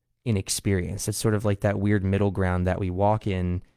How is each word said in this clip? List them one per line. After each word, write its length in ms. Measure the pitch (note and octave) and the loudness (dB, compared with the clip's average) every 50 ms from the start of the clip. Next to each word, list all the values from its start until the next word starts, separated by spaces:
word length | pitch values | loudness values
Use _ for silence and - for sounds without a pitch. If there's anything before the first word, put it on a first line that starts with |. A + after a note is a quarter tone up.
| _ _ _ _ - | _ _ _ _ -4
inexperienced. 840 | B2 G#2+ F#2+ - - - - - G#2 G2 F#2 F2 - F2 G#2 - | -2 -2 -2 -2 -4 -6 -4 0 0 0 0 0 -2 -6 -6 -4
It's 100 | A2 G2+ | -4 -4
sort 180 | - - A2+ G#2+ | 0 0 0 0
of 100 | G2+ G#2 | 2 0
like 160 | G#2 G2 - | 0 -2 0
that 180 | - G#2 G2+ G2+ | 0 0 0 2
weird 240 | G2 G#2 G#2 G2+ F#2 | 2 2 2 2 2
middle 280 | F#2+ G2 G2 G2+ G2+ | 2 2 2 2 0
ground 340 | F2+ G2 F#2+ F2+ F2+ F2+ F2+ | 0 0 0 0 0 0 0
that 140 | F2+ F2+ - | 0 0 0
we 100 | G2+ F2+ | -2 -4
walk 380 | F2+ F#2 G2+ G#2 G#2+ G#2+ - | -2 0 2 2 2 2 0
in 340 | G#2+ F#2+ F#2 F2+ F2+ F2+ F2+ - - _ | -2 -2 -2 0 -2 -2 -4 -6 -10 _